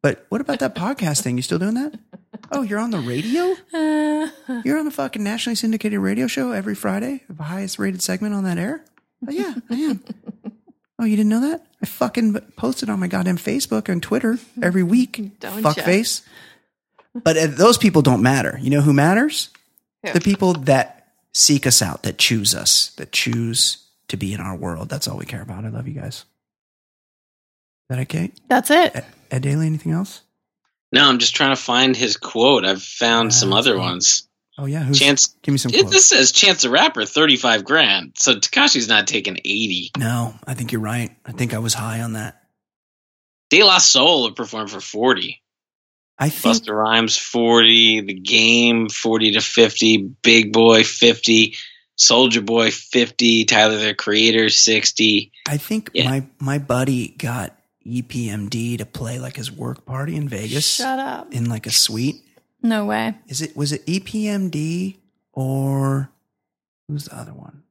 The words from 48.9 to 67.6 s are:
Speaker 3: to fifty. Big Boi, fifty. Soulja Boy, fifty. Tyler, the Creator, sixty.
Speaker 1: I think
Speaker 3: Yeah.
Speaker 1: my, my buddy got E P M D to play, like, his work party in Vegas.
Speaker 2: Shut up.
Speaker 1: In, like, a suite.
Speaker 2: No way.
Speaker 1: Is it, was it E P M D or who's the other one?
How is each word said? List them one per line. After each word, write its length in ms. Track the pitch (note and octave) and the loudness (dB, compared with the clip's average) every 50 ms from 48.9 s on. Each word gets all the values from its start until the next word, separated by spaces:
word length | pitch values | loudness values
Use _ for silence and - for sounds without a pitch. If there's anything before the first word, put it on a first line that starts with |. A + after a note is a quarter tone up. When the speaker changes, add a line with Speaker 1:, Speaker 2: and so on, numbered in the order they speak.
| - - - A2+ A2 A2 A2 A2 | -4 -4 -2 0 0 2 2 2
Speaker 3:
to 100 | G2+ A2 | 2 0
fifty. 560 | A2 - - - A#2 A2 - - - A2 A2 G#2+ | -2 0 4 4 4 4 4 2 2 4 4 2
Big 540 | G2 F#2+ - _ - A#2+ A#2 A#2 A2+ G#2 G#2+ | 0 -4 -12 _ 2 4 4 4 4 4 4
Boi, 300 | A#2 A2+ A2+ A2+ A2 A2 | 6 6 8 8 6 6
fifty. 720 | - - - - A#2+ A2+ A2+ - - A2+ A2+ A2+ G#2+ - - - - - _ _ _ _ - | 2 0 2 4 4 4 2 2 2 4 4 4 2 -2 -12 -16 -18 -20 _ _ _ _ 2
Soulja 480 | - - B2 A#2+ C3 B2+ A2+ A#2 G2+ | 4 4 6 4 4 4 2 0 -2
Boy, 240 | G#2 A#2 A#2 A#2 A2 | 0 0 2 2 2
fifty. 760 | - - - - - B2+ A#2+ - - - A#2+ A#2 A#2 A2+ A2 | 0 -4 -10 -2 0 0 0 0 -2 0 2 2 4 2 2
Tyler, 320 | G2 A#2 G#2+ G#2+ G#2+ A2 G#2+ | 2 4 4 4 4 2 0
the 180 | G#2+ G#2+ G2+ | -2 -4 -4
Creator, 540 | - - - G#2 G#2+ A2 A2+ A2 A2+ A2+ A2 | -4 -4 -2 0 2 2 4 4 2 2 2
sixty. 840 | - - - A2+ A2 G#2+ G#2+ - - - A2 A2 G#2 G2+ G#2+ _ _ - _ - | 4 4 4 4 2 2 0 -2 0 2 2 2 2 0 -2 _ _ -12 _ -4
Speaker 1:
I 100 | D3 D3 | -4 -4
think 320 | - - G#3+ A3 G#3+ - _ | -4 -4 -4 -4 -4 -4 _
Speaker 3:
Yeah. 160 | - - B2 | -2 -2 0
Speaker 1:
my, 160 | C3+ C3+ C3+ - _ _ | 0 -2 -4 -6 _ _
my 200 | C#3+ C3+ C#3 D3 | -6 -4 -4 -4
buddy 480 | C#3 - A#2+ B2+ C3 C3 C3+ B2 A#2 - _ - | -2 -2 -2 -2 0 0 -2 -2 -4 -6 _ -10
got 400 | - A#2 A#2+ B2 F#2+ - _ _ _ _ _ _ _ | -8 -6 -6 -6 -8 -10 _ _ _ _ _ _ _
E 180 | G#2+ A#2+ B2 A#2+ | -8 -6 -6 -6
P 260 | B2 - A#2+ A#2+ A2 | _ -8 -6 -6 -6
M 180 | G2+ G#2+ G2+ G2+ | -6 -6 -8 -6
D 280 | - A#2 A2+ A#2 A#2+ A#2 | -6 -6 -4 -4 -6 -6
to 80 | A#2+ | -8
play, 320 | A#2+ _ - C3+ A2+ A#2+ B2+ | -10 _ -10 -10 -8 -8 -10
like, 200 | B2+ B2+ B2 - | -10 -12 -12 -12
his 120 | G#2+ C3+ | -12 -12
work 340 | - D3 D3 B2 C3 - _ | -12 -10 -10 -10 -10 -10 _
party 300 | - B2+ C3 C#3 D3+ E3 D#3 | -10 -8 -8 -6 -6 -6 -6
in 100 | D3 C#3 | -6 -6
Vegas. 380 | A2+ F#2+ G#2+ A2 A#2+ C#3+ D#3 - - | -6 -8 -8 -4 -4 -2 -2 -2 -2
Speaker 2:
Shut 240 | - B3+ C4 C4 C4 | -2 -2 -4 -4 -4
up. 340 | C4+ C4 - - - F#4 C#4 | -4 -6 -8 -10 -12 -10 -6
Speaker 1:
In, 160 | A#2+ A#2 A#2+ | -4 -4 -2
like, 160 | A#2 A2 - | -4 -6 -6
a 60 | A2+ | -2
suite. 460 | A2+ - - - G#2+ A2 B2 C#3 D#3 - _ _ _ _ _ _ _ _ - | 0 2 2 2 0 -2 -2 -2 -4 -6 _ _ _ _ _ _ _ _ -2
Speaker 2:
No 220 | A3+ A3+ G#3+ G#3 | 0 0 0 -2
way. 300 | G3+ G#3+ A3 A3 A3+ A3 - _ - | -2 -2 -2 -2 -2 -4 -8 _ -10
Speaker 1:
Is 140 | C3+ C3 | -8 -8
it, 160 | D#3+ D#3 - C#3 | -8 -8 -4 -4
was 140 | D3 C#3+ | -4 -4
it 100 | D3 - - - | -4 -6 -4 -4
E 120 | F3 G3 | -4 -4
P 280 | F#3+ - - G#3+ G#3+ G#3 | -4 -6 -6 -4 -4 -2
M 240 | G#3 G3+ F#3+ F#3 | -2 -2 -4 -4
D 480 | D#3+ D3+ D3+ D#3+ E3 F3 F#3 G3 F#3+ _ _ _ _ _ _ _ _ | -4 -4 -4 -4 -4 -4 -6 -6 -8 _ _ _ _ _ _ _ _
or 800 | C3+ C3 C3 C3+ C3+ C3+ C3+ C#3 C#3 C#3 C3+ C3+ C#3 C#3 - _ _ _ _ _ _ _ _ _ _ _ _ _ _ _ - | -6 -4 -2 -2 -2 -2 -2 0 0 0 0 0 -2 -2 -6 _ _ _ _ _ _ _ _ _ _ _ _ _ _ _ -10
who's 180 | D3 D3 D3 | -10 -10 -10
the 100 | - - B2 | -12 -14 -16
other 160 | B2 - - | -16 -16 -18
one? 300 | C3 - - - C#3+ | -20 -20 -20 -20 -20